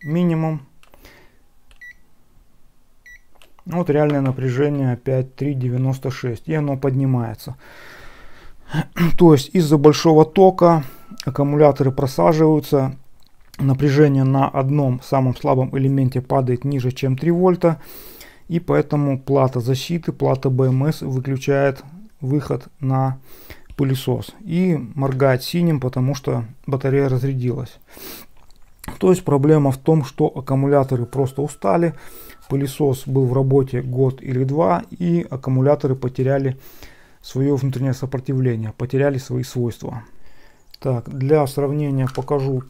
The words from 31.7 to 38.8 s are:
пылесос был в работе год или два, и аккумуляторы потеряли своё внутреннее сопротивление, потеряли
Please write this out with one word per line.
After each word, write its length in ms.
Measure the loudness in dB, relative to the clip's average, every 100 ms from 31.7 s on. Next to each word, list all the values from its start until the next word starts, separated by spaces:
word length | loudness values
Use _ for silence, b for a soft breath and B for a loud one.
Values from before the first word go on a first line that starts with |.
| 2 0 -4 B B B B -6
пылесос 580 | -4 -2 -2 0 0 -2
был 180 | 0 2
в 80 |
работе 480 | 2 2 2 2 -2
год 400 | -4 0 0 0
или 220 | -6 -2
два, 400 | -2 0 0 0 -4
и 340 | -6 0 0 -2
аккумуляторы 680 | -8 -2 0 2 2 0 -2
потеряли 600 | -4 -4 -2 0 -2 -4 B B B B B B
своё 340 | -10 -2 0 0
внутреннее 380 | -2 -2 -2
сопротивление, 800 | -4 -4 -6 -4 -2 0 -2 -6
потеряли 400 | -6